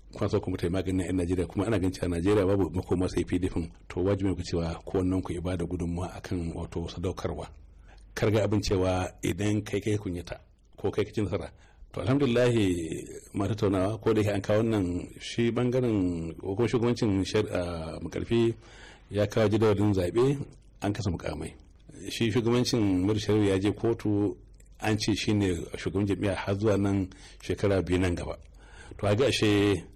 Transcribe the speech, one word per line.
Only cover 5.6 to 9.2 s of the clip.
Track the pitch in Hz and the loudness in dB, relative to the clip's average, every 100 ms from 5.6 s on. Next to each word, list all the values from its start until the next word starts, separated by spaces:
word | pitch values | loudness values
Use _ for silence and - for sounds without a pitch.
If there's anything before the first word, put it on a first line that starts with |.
| 85 | -4
gudunmawa | 87 85 85 85 - | -4 -4 -4 -6 -8
akan | - 92 82 85 | -6 -4 -4 -6
wato | 85 87 85 | -8 -6 -8
sadaukarwa. | - 90 90 - 85 - - - - - - - | -6 -6 -4 -6 -6 -10 -16 -20 -20 -20 -20 -14
Kar | - 110 | -2 2
ga | 107 | 2
abin | 101 104 | 2 0
cewa | 101 98 92 92 92 - | 2 2 2 0 -2 -4